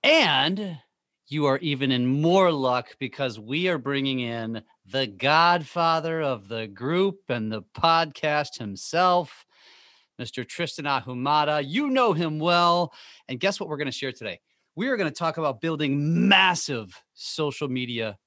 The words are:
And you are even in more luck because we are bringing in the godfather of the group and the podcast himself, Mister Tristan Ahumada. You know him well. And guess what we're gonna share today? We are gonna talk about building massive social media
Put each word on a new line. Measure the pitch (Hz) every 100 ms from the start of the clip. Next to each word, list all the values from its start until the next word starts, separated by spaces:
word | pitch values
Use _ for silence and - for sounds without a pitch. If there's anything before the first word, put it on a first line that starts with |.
And | 247 320 208 135 143 190 202 156 _ _ _ _ _
you | 147 143
are | 135
even | 160 135 135
in | 127 123
more | 139 160 190 185
luck | 151 131 123 120 -
because | 131 - 135 107
we | 107 147 185
are | 160
bringing | 123 139 135 131
in | 120 117 113 113 - _ 95
the | 135 127
godfather | 95 139 156 170 175 147 175 165 160 160 165
of | 147 120 98
the | 113 110
group | 101 127 170 196 196 -
and | 120 110
the | 107 - -
podcast | 165 165 165 - 151 151 143 -
himself, | 110 98 - 160 185 175 156 - _ _ - - _ _ _ -
Mister | 120 -
Tristan | 120 - 170 - 143
Ahumada. | 135 127 123 135 151 147 151
You | 135 190 294
know | 262 240
him | 160 165 156
well. | 165 175 175 175 170 - - - -
And | 123
guess | 185 196
what | 170
we're | 147
gonna | 143
share | - 135
today? | 127 110 87 _ _ _
We | - 247
are | 240
gonna | 170
talk | - 165 160
about | 151 117
building | 165 156 147 143 147 170 185
massive | 190 190 170 - 123 101 - _
social | _ - - 147 135 139
media | 127 123 117 110 101